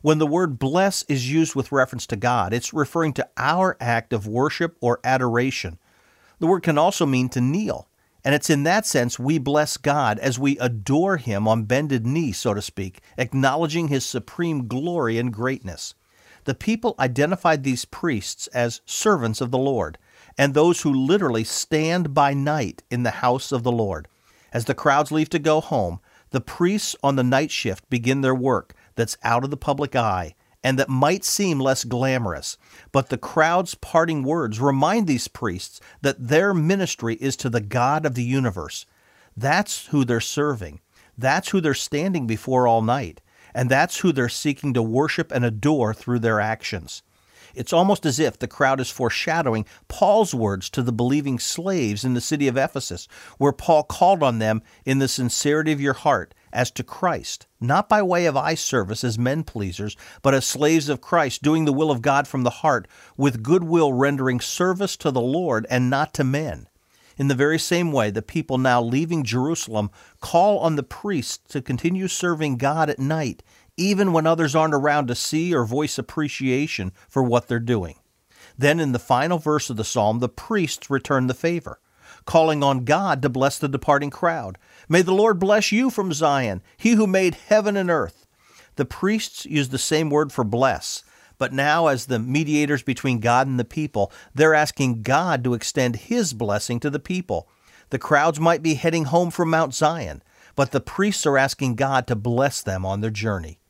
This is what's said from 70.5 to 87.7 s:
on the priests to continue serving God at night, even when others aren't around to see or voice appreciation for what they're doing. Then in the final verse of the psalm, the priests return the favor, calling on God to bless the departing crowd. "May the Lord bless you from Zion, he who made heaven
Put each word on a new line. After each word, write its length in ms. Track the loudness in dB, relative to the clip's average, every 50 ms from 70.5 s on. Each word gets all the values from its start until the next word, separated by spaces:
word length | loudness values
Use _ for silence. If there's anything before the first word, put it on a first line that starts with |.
| 4 2
on 160 | 0 0 0
the 80 | 0 -4
priests 560 | _ -12 -10 -6 -4 -2 -2 -4 -4 -10 -12 _ _
to 100 | -8 -8 -4
continue 440 | -4 -6 -2 0 -2 0 0 -2
serving 500 | -4 -4 -2 -2 -2 -2 -2 -2 -2 -2
God 340 | 0 -2 -2 0 0 0 0
at 80 | 0 -2
night, 420 | -2 -2 -2 -2 -2 -4 -6 -8 -16 _ _ _ _ _ _
even 360 | -4 0 0 2 2 2 4
when 140 | 4 4 4
others 300 | 4 2 4 2 2 4
aren't 180 | 2 2 4 2
around 340 | 2 2 2 2 2 0
to 80 | 0 -2
see 380 | -4 -4 -2 -2 -2 0 2 2
or 120 | 0 0
voice 320 | 0 0 -2 -2 -2 -4
appreciation 920 | -6 -8 -6 -4 -4 -4 -4 -4 -4 -2 0 0 0 -2 -4 -4 -6 -6 -6 -8 _ -20 _
for 140 | 0 0 2
what 240 | 4 2 0 0
they're 120 | 0 -4 -2
doing. 360 | 0 0 0 0 -2 -6 -12 _ _ _ _ _ _ _ _ _ -20 -20 _
Then 220 | 0 2 2 4 4
in 120 | 2 0
the 80 | 0 -2
final 380 | 0 2 2 2 2 0 0
verse 320 | -2 0 0 0 0 0 -4
of 80 | -6
the 60 | -6 -6
psalm, 360 | -2 0 0 2 2 2 0
the 100 | -2 -4
priests 600 | _ -8 -6 -4 -2 -2 0 -2 -4 -10 -6 -4
return 380 | -4 -4 0 0 0 2 2
the 60 | 0 -2
favor, 460 | -2 -2 -2 -2 -2 -8 -10 -18 _ _ _ _ _ _ -20 -20 -20 _
calling 380 | 2 4 4 4 6 2 2 2
on 220 | 2 2 0 0
God 360 | 0 0 0 2 -2 -2 0
to 80 | -2 -2
bless 280 | 0 2 0 0 0
the 100 | -2 -4
departing 420 | -4 -4 -4 0 2 2 2 2 -4
crowd. 480 | -6 -2 -2 -2 -2 -2 -8 -10 -14 -16 _ _ -20 -20 -4 _
"May 120 | 2 4
the 120 | 4 4 4
Lord 260 | 4 4 4 4 2
bless 320 | 2 4 4 4 2 2
you 180 | 0 2 0 0
from 240 | 0 -2 -4 -2 -2
Zion, 480 | 0 2 2 2 2 0 -2 -4 -6 _ _ _
he 160 | _ 2 4
who 160 | 4 4 4
made 280 | 4 2 2 2 2 0
heaven 420 | -2 0 2 2 4 4 2